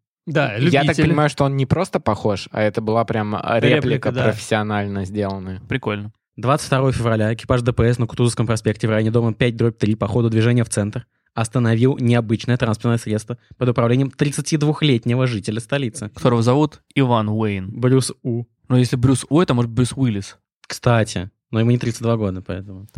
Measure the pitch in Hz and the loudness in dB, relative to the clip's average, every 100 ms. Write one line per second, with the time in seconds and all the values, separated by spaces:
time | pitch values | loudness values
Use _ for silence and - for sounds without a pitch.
0 | _ _ - 151 135 104 151 135 147 160 | _ _ -4 -2 0 0 2 4 2 2
1 | 151 151 151 - 139 139 131 156 190 - | 2 4 2 2 0 0 0 0 -2 -2
2 | - 104 110 98 - - 107 113 107 113 | -2 -2 -2 -4 -4 -2 -2 0 -2 0
3 | 110 110 104 107 - 113 143 151 127 135 | 0 -2 -2 -4 -2 2 4 2 0 -2
4 | - 123 123 107 - 110 107 104 101 101 | -2 -2 -2 -2 -2 -2 0 -2 -4 -4
5 | 95 104 98 98 92 95 - 127 110 104 | -6 -4 -4 -4 -8 -10 -6 -6 -4 -6
6 | 104 - _ - 120 151 - 135 135 123 | -8 -16 _ -4 0 0 0 0 2 2
7 | 117 110 107 117 - 123 120 120 117 123 | 0 2 0 -2 0 0 0 2 2 2
8 | 117 - 120 - 117 110 113 107 110 110 | -2 0 0 2 -2 0 -2 -2 0 2
9 | 110 117 117 107 123 113 117 110 104 107 | 2 2 0 0 0 2 0 0 0 0
10 | 101 120 113 110 113 120 113 - 104 120 | 0 0 2 2 2 2 0 -2 -4 -6
11 | - _ _ - 113 127 117 113 131 139 | -12 _ _ -4 -2 0 2 4 2 2
12 | 120 120 110 110 - 123 117 107 117 113 | 2 2 0 -2 0 -2 0 -2 -2 -2
13 | - 107 - 120 _ - 123 117 117 127 | -2 -6 -6 -14 _ -4 -2 2 2 2
14 | 135 - 147 143 135 156 147 147 151 117 | 0 -2 -2 -2 -2 0 0 2 2 2
15 | 120 120 127 110 104 110 - 143 123 - | 0 0 0 -2 -4 -6 -4 -4 -4 -8
16 | 104 - 127 120 113 139 151 - _ - | -12 -2 0 2 4 4 2 -2 _ 0
17 | 127 117 107 107 110 98 95 117 127 131 | 2 2 0 0 -2 -2 -6 -2 2 2
18 | 127 - 135 117 117 _ - 127 123 131 | 0 -6 -6 -6 -8 _ 0 2 2 2
19 | 123 127 - 147 185 120 117 113 120 131 | 2 2 2 2 2 2 0 0 -2 0
20 | 127 101 - - _ _ - - 127 117 | -2 -2 -8 -16 _ _ -16 -4 2 2
21 | 110 90 95 _ - 110 117 120 117 113 | 2 -4 -8 _ -4 0 2 2 0 -2
22 | 117 113 101 92 - 92 101 95 101 | -2 0 -2 -4 -8 -10 -12 -16 -16